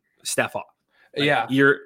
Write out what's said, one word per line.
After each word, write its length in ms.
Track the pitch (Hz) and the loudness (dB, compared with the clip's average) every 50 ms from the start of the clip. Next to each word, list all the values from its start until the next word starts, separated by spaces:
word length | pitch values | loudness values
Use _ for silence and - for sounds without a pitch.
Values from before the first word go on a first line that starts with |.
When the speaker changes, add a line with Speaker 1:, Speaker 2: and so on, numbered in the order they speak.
| _ _ _ _ - | _ _ _ _ -12
Speaker 1:
Steph 320 | - - - 117 101 - | -8 -4 -4 -4 -4 -4
off. 80 | - - _ _ _ _ _ _ _ _ _ - | -10 -12 _ _ _ _ _ _ _ _ _ -6
Like, 100 | 147 143 | -2 0
Speaker 2:
Yeah. 220 | 147 143 120 113 117 | 0 0 0 -2 0
Speaker 1:
you're, 300 | 131 135 139 139 139 - - | 2 2 4 4 2 0 -4